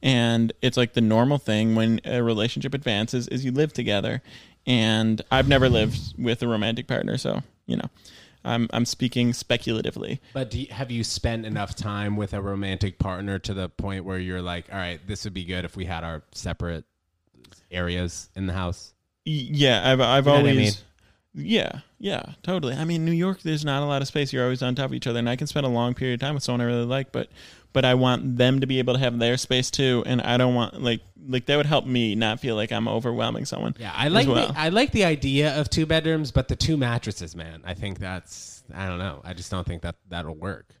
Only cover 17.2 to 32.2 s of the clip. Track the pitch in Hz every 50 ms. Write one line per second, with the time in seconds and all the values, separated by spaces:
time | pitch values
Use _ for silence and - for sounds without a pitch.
17.2 | _ _ _ _ _ - - _ _ _ 87 90 90 87 87 90 90 87 - -
18.2 | - - _ 95 98 95 90 95 92 87 101 - - - _ _ _ _ _ _
19.2 | _ 156 156 147 127 - 151 143 143 135 120 104 87 127 131 127 131 117 127 139
20.2 | 135 143 143 143 143 143 139 131 127 107 104 - - _ _ _ _ _ _ _
21.2 | _ _ _ - 147 160 220 214 - - - - - _ _ _ - 196 190 -
22.2 | - - 147 _ _ - 185 185 151 127 123 139 156 160 170 165 160 165 170 165
23.2 | 170 185 190 185 - 160 156 151 151 151 139 139 147 147 143 139 139 135 - 151
24.2 | 143 131 - 131 123 123 127 127 131 127 127 123 139 131 131 123 - 131 117 120
25.2 | 117 120 120 127 151 151 - 151 139 131 120 117 120 123 123 - 135 131 123 120
26.2 | 135 139 151 143 - - 123 120 120 120 120 120 120 120 123 135 135 - _ 123
27.2 | 123 - - - - - - - _ _ _ 135 131 127 127 127 127 127 123 123
28.2 | 123 131 123 120 123 127 131 135 135 131 135 131 127 123 123 131 135 123 120 120
29.2 | 117 117 123 127 - - 127 127 123 - - - 139 131 127 120 - - 127 123
30.2 | - - 120 123 127 127 123 120 117 - - - 135 123 117 110 - - _ -
31.2 | 165 139 127 127 120 - 143 147 147 143 156 139 - 131 127 123 117 110 101 110